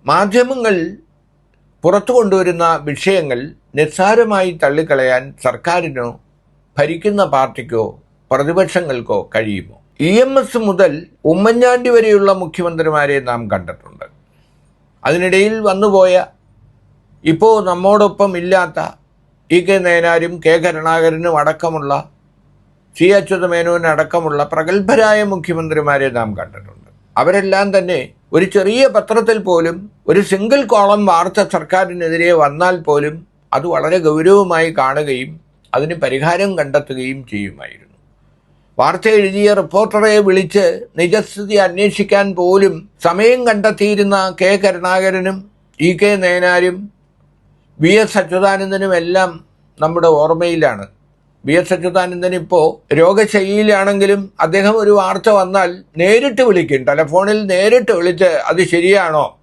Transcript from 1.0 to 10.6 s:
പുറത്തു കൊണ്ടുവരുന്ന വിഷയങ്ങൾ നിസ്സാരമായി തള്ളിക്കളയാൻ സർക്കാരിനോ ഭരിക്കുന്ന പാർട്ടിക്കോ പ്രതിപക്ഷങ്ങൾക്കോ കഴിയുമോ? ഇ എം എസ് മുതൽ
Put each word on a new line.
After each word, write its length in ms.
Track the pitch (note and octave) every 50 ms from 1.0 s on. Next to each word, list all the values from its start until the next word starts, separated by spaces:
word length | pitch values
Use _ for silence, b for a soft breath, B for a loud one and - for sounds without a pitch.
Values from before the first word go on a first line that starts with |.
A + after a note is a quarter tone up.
| _ _ _ _ _ _ _ _ _ _ _ _ _ _ _ _ -
പുറത്തു 280 | E3 F#3 G3+ G3 -
കൊണ്ടുവരുന്ന 680 | B3 B3 A3+ G3+ F#3+ F#3+ F#3 F3+ F3 E3+ E3+ E3 E3 D3+ C#3+
വിഷയങ്ങൾ 680 | D3+ C#3+ - - F#3+ G3 F#3 D#3+ C#3+ B2+ A#2+ C3 D#3 - _ _ _ -
നിസ്സാരമായി 840 | C3+ D#3 D3+ - - F#3+ G3+ A3 A#3 A#3 A3 G#3 G3 F#3 F#3 F3 D#3 D#3
തള്ളിക്കളയാൻ 720 | C#3 C#3+ D3+ E3 D#3 D3 C3+ C3 B2+ B2+ B2+ C3 C#3 - - -
സർക്കാരിനോ 760 | B2+ A#2+ A#2 - E3+ E3+ F3+ F3+ D#3 C3+ B2+ A#2+ A#2+ A#2 - _ _ _ _ _ _ _ _ _ _ _ -
ഭരിക്കുന്ന 480 | C#3+ D3+ E3+ E3 - G#3 G#3 G3+ F#3+
പാർട്ടിക്കോ 760 | D#3+ C#3+ C3+ C3+ C3 - - A#2+ - A#2 A2+ A2 F#2+ - - _ _ _ _ _ _
പ്രതിപക്ഷങ്ങൾക്കോ 960 | C3 C3 C#3+ D3 E3+ F#3 F#3+ E3+ - F3+ F3 D3+ C3 A#2+ A2+ - A2 G2+ F2+ - -
കഴിയുമോ? 460 | A2+ A2+ G#2+ G2+ F#2 F2 - - - _ _ _ _
ഇ 220 | C#3+ E3 F#3+ A3+
എം 180 | B3+ C4 C4+ C4+
എസ് 180 | A#3+ G3+ -
മുതൽ 500 | A#3+